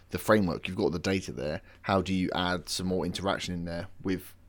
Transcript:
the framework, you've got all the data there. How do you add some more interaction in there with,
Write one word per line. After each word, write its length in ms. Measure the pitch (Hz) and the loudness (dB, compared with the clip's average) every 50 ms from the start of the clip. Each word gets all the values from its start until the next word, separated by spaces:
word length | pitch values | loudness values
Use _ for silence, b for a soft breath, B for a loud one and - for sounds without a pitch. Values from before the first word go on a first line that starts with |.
| B - | B -8
the 80 | - 90 | -8 -4
framework, 500 | - - 110 107 101 90 76 - - - | 4 6 6 6 6 4 2 -2 -4 -6
you've 80 | 92 101 | -2 0
got 60 | 104 | 2
all 60 | 73 | 2
the 100 | 78 87 | 2 0
data 320 | - 98 95 95 90 - | 0 0 0 0 0 -4
there. 300 | 69 58 64 73 78 - B B B B B | -8 -6 -6 -4 -6 -6 B B B B B
How 180 | - 101 98 | 2 2 4
do 120 | 90 92 95 | 4 2 2
you 160 | 92 92 - - | 2 2 2 2
add 340 | - 92 90 90 90 82 - | 0 0 0 0 -2 -4 -4
some 180 | - - 92 92 | -4 -2 -2 0
more 180 | 92 90 78 | 0 0 0
interaction 480 | 87 90 - 87 98 90 - - - 90 | -2 -4 -2 -2 0 0 0 -2 -4 -4
in 120 | 87 85 | -4 -4
there 220 | 87 85 85 87 - - - | -4 -6 -6 -6 -8 -12 -8
with, 320 | - 95 92 90 - - - - - | -2 -2 -2 -2 -4 -8 -18 -20 -20